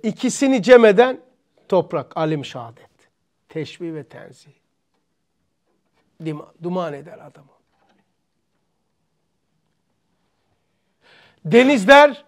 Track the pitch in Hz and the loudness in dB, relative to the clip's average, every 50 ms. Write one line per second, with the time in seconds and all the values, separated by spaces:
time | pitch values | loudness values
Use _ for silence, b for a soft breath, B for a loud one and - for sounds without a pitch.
0 | - 220 - - - 247 - - 285 262 269 247 165 220 254 240 233 214 196 196 | -8 -8 -8 -6 -6 -8 -4 -2 -2 -2 -2 -2 4 4 6 6 6 6 4 4
1 | 240 262 254 - - _ _ _ _ _ _ _ _ - 196 180 165 - - 151 | 2 0 -2 -8 -16 _ _ _ _ _ _ _ _ -4 -4 -4 -4 -4 -8 -10
2 | 127 - - 170 160 156 160 151 127 - - 131 117 113 113 _ _ _ _ _ | -10 -10 -8 -8 -6 -6 -6 -6 -8 -12 -16 -18 -18 -20 -20 _ _ _ _ _
3 | _ _ _ _ _ _ _ _ _ _ - 160 147 - - - 180 165 160 151 | _ _ _ _ _ _ _ _ _ _ -14 -14 -14 -14 -14 -16 -16 -14 -14 -16
4 | 135 - - 117 95 - 131 - _ 147 _ _ _ _ _ _ _ _ _ _ | -18 -20 -20 -20 -20 -20 -20 -20 _ _ _ _ _ _ _ _ _ _ _ _
5 | _ _ _ _ _ _ _ _ _ _ _ _ _ _ _ _ _ _ _ _ | _ _ _ _ _ _ _ _ _ _ _ _ _ _ _ _ _ _ _ _
6 | _ _ _ _ 160 160 156 - - - _ _ 165 175 180 185 175 160 143 139 | _ _ _ _ -14 -12 -12 -12 -16 -20 _ _ -12 -10 -8 -8 -8 -8 -12 -14
7 | 147 170 - - - 147 - - 147 _ _ _ _ _ _ _ _ _ _ _ | -18 -20 -20 -20 -20 -20 -20 -20 -20 _ _ _ _ _ _ _ _ _ _ _
8 | _ _ _ _ _ _ _ _ _ _ _ _ _ _ _ _ _ _ _ _ | _ _ _ _ _ _ _ _ _ _ _ _ _ _ _ _ _ _ _ _
9 | _ _ _ _ _ _ _ _ _ _ _ _ _ _ _ _ _ _ _ _ | _ _ _ _ _ _ _ _ _ _ _ _ _ _ _ _ _ _ _ _
10 | _ _ _ _ _ _ _ _ _ _ _ _ _ _ _ _ _ _ _ _ | _ _ _ _ _ _ _ _ _ _ _ _ _ _ _ _ _ _ _ _
11 | b b b b b b b b _ 156 180 233 254 269 294 233 185 208 277 285 | b b b b b b b b _ 2 2 4 4 4 2 0 4 6 6 6
12 | 294 294 247 - - | 6 4 2 -4 -14